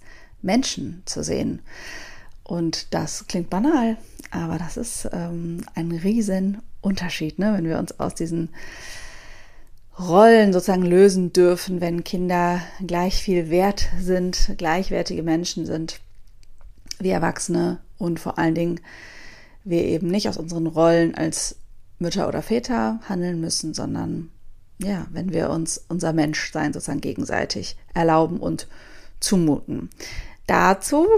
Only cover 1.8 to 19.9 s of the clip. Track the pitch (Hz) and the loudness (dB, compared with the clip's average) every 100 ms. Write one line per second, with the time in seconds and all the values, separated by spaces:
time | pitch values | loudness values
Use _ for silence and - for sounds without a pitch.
1.8 | - - - - - - - 170 165 165 | -14 -14 -14 -16 -18 -18 -8 -4 -2 -4
2.8 | - 165 160 - - 185 170 185 277 311 | -4 -6 -4 -8 -6 -6 -2 0 2 2
3.8 | 226 220 - - - 180 165 160 170 - | 2 -2 -8 -20 -10 -8 -6 -6 -6 -8
4.8 | - - - 175 170 170 170 170 - - | -8 -6 -6 -4 -6 -6 -6 -8 -8 -6
5.8 | 165 165 190 233 208 190 190 202 - - | -4 -2 0 2 2 0 0 -2 -8 -6
6.8 | 196 190 175 - 156 151 214 202 165 165 | -2 -2 -2 -4 -4 0 0 2 0 -2
7.8 | 170 - 147 - 165 165 165 - - - | -4 -4 -4 -4 -4 -2 -4 -8 -12 -14
8.8 | - - - - - - - - - - | -14 -14 -14 -14 -16 -16 -16 -18 -18 -18
9.8 | - - 180 175 226 226 202 180 180 185 | -18 -8 4 8 10 10 8 6 4 2
10.8 | 180 180 196 185 180 180 175 180 - 180 | 6 8 8 8 2 6 6 6 -2 -2
11.8 | 175 170 - 180 180 175 175 175 170 - | -2 -2 -4 -2 0 2 2 0 -4 -10
12.8 | 180 175 185 - - 175 160 175 196 196 | -4 0 2 2 2 2 4 4 4 4
13.8 | - 180 180 185 180 180 - 185 170 170 | 4 4 2 2 2 6 6 6 0 0
14.8 | 190 175 175 170 165 160 175 - 160 160 | 0 -2 -2 -4 0 0 0 -4 -4 -4
15.8 | 160 - - - - - - - - - | -6 -10 -16 -18 -18 -18 -18 -16 -16 -16
16.8 | - - 185 180 165 - - 175 175 175 | -14 -4 0 2 0 -2 -2 0 0 -2
17.8 | - - 175 165 175 - 165 165 170 165 | -10 -6 -4 -4 -4 0 0 2 -2 -4
18.8 | - - - - - - - - 196 170 | -10 -20 -20 -18 -18 -20 -20 -14 -2 0
19.8 | - | 0